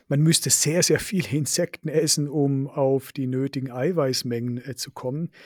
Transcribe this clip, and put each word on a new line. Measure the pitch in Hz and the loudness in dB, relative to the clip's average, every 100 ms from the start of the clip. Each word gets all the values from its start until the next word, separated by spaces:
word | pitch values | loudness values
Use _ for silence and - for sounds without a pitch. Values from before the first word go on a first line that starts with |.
| - | -2
man | 139 | 4
müsste | 156 - 131 | 4 4 2
sehr, | - 147 175 | 2 2 2
sehr | - 147 | 4 2
viele | - 185 - | 2 -2 0
Insekten | 147 135 - 170 - 151 | -2 0 -2 -2 -4 -2
essen, | 156 156 156 143 | 0 2 0 0
um | 147 139 135 139 | 0 2 0 -2
auf | 147 135 135 - | 0 2 2 -2
die | - 127 | -6 -4
nötigen | 131 139 139 110 | -2 -2 -4 -6
Eiweißmengen, | 123 156 170 135 123 123 117 123 120 143 | -2 0 2 0 0 -2 -4 -4 -6 -8
äh, | - | -10
zu | 139 | -12
kommen. | - 127 147 170 - | -8 -8 -6 -8 -10